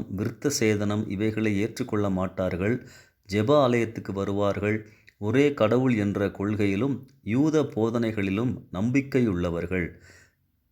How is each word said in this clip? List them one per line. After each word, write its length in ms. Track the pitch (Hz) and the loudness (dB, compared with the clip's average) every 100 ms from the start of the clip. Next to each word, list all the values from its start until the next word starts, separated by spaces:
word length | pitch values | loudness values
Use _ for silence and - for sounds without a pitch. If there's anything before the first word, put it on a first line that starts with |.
| 107 | -4
விருத்த 400 | 98 107 - 147 | -4 -6 -4 -4
சேதனம் 520 | - 110 104 104 104 - | 0 2 2 0 -2 -2
இவைகளை 420 | 98 110 107 110 98 | -2 -2 0 0 0
ஏற்றுக்கொள்ள 480 | 113 - 123 107 101 | -2 -4 -4 0 0
மாட்டார்கள். 680 | 92 92 - 92 90 101 127 - - - _ - | 0 -2 -2 -2 0 0 -2 -6 -20 -20 _ -4
ஜெப 300 | 101 110 151 | 0 4 4
ஆலயத்துக்கு 540 | 127 120 113 113 107 | 4 2 0 -6 -8
வருவார்கள். 680 | 98 98 101 101 98 104 107 - - _ - | -6 -4 0 0 0 0 -2 -6 -20 _ -8
ஒரே 240 | 104 127 143 | 0 4 4
கடவுள் 420 | 143 107 120 131 110 | 4 4 4 2 2
என்ற 340 | 101 98 98 | 2 0 -2
கொள்கையிலும் 680 | - 98 107 104 95 139 113 - _ 98 | -2 -2 0 0 0 -2 -4 -10 _ -4
யூத 380 | 120 156 151 | 0 2 2
போதனைகளிலும் 920 | 131 - 113 117 113 107 95 98 120 - - | 0 0 0 0 -2 -2 0 0 -2 -4 -8
நம்பிக்கையுள்ளவர்கள். 1120 | 90 113 139 135 131 117 87 87 85 87 92 80 - - - _ _ _ _ _ | -4 0 0 0 2 2 0 -2 -2 -2 -2 -4 -8 -20 -20 _ _ _ _ _